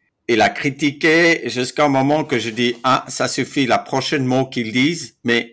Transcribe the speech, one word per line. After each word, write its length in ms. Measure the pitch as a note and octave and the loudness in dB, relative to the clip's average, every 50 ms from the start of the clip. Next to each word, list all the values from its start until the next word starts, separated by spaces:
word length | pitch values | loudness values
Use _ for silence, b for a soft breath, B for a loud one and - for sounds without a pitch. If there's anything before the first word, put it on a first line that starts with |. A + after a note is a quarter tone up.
| _ _ _ _ _ - | _ _ _ _ _ 0
il 120 | A#2 G#2+ G#2 | 2 2 2
a 60 | G2+ | 2
critiqué, 920 | G#2 - - C#3+ C3+ - D#3 C#3+ C3+ - - D#3+ D#3 E3 F3 E3+ E3 - - | 0 -2 -4 -4 -4 -2 -2 -2 -2 0 2 4 4 4 4 4 2 0 -2
jusqu'à 400 | A#2+ A2+ B2+ B2+ B2 - - D3+ | -6 -6 -6 -6 -4 -2 0 2
un 20 | C#3+ | 2
moment 340 | C3+ C3+ C3+ C#3 D3+ D#3 D3 | 2 2 2 2 2 0 0
que 160 | - C#3 A#2 | -2 -2 -4
je 120 | G#2+ A#2 | -4 -4
dis, « 260 | G#2+ A#2 A#2+ A#2+ A#2+ - - | -4 -2 -2 -2 -2 -2 0
Ah, 200 | C3 C3 C#3+ - - | 0 0 0 0 -4
ça 180 | - - C3+ | -6 -4 -4
suffit, 400 | B2 - - B2+ - - D3 C3+ | -2 -2 -4 -4 -4 -2 -2 0
la 120 | A#2 A2 G2+ | 2 2 0
prochaine 460 | - - - C3+ C3 - F3 C#3+ C3 | 0 -2 -4 -4 -2 -2 -2 -2 0
mot 220 | B2+ B2+ B2+ C3 | 0 2 0 0
qu'il 240 | B2+ - B2+ A#2 A2 | 0 -2 -6 -4 -2
dise, 460 | A2 B2+ C3 D#3 F3 D#3 B2+ - _ _ - | 0 0 0 0 0 -4 -8 -14 _ _ -2
mais 260 | A#2+ A#2+ A#2 A#2 - | 0 0 0 0 -2